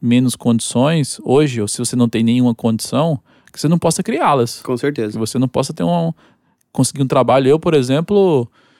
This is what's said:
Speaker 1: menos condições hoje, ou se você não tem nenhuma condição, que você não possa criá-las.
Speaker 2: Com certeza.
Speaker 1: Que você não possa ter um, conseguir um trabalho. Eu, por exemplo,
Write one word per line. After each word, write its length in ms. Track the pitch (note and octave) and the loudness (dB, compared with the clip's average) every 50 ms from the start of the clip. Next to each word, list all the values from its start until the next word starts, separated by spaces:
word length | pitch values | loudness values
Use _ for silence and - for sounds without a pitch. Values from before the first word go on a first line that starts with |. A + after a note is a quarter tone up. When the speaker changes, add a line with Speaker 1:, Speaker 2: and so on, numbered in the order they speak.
Speaker 1:
menos 340 | - A#2+ A#2+ B2 C3 B2 - | 0 2 2 2 2 0 -2
condições 840 | - - A#2+ A#2 A2+ - - - A#2+ B2+ D3+ E3 D#3+ C#3 - - - - | -2 -2 0 0 0 0 -2 -2 0 0 2 2 0 -2 -4 -6 -8 -2
hoje, 380 | - B2+ C#3 D3+ C#3+ B2+ A#2 | 2 2 4 2 2 0 -2
ou 60 | G#2 G2+ | -4 -4
se 80 | - - | -4 -6
você 180 | B2 A#2 - | -6 -4 0
não 140 | B2+ A#2+ A#2 | 0 0 2
tem 120 | - A2 A2+ | 2 2 2
nenhuma 300 | A#2 A#2 B2 B2 B2 A2+ | 2 2 2 2 2 0
condição, 640 | - - A#2 A2+ G#2+ - - - B2+ D3+ E3 D#3 B2 _ _ _ _ _ _ _ | 0 -2 -2 -2 -2 -4 -4 -2 -2 0 0 -2 -4 _ _ _ _ _ _ _
que 60 | - | -4
você 100 | - F#3 | -2 0
não 100 | F3 E3 | 0 2
possa 240 | - E3 D#3 - F#3 | 0 0 -2 -2 -4
criá-las. 580 | - A#3+ D#4+ D#4+ F#3+ D3 C3+ A#2 A#2 - - | -4 -2 0 0 2 2 2 0 -2 -4 -10
Speaker 2:
Com 140 | - - B2+ | -8 -6 -6
certeza. 380 | A#2+ - C#3+ D3 D3 A2+ G#2 G#2+ | -2 -2 -4 -4 -2 -6 -6 -4
Speaker 1:
Que 40 | A2 | -6
você 180 | A2+ A2 - B2+ | -6 -4 -2 -2
não 80 | C3 B2+ | -2 -2
possa 260 | - B2+ C3+ - D#3+ | 0 -2 -4 -4 -4
ter 100 | - E3+ | -4 -2
um, 280 | E3+ F3 F3 E3 E3 E3 _ _ _ _ _ _ _ _ _ _ _ | -2 0 0 -2 -4 -6 _ _ _ _ _ _ _ _ _ _ _
conseguir 320 | - - C3 - - C3+ C#3 | -2 -2 -2 -2 -2 -4 -2
um 40 | B2 | 0
trabalho. 400 | C#3 C3+ B2 A#2 B2 C3+ C3+ B2+ | 2 2 2 4 2 2 4 4
Eu, 100 | D3 D#3+ | 2 2
por 140 | E3 F3+ D#3+ | 2 2 2
exemplo, 760 | C#3+ B2+ B2 C3 D3 E3+ - G#3 G3+ G3 F#3 D#3+ C3+ A#2+ A2+ _ _ _ _ _ _ | 2 2 2 -2 -2 -2 0 2 2 2 4 2 0 0 -2 _ _ _ _ _ _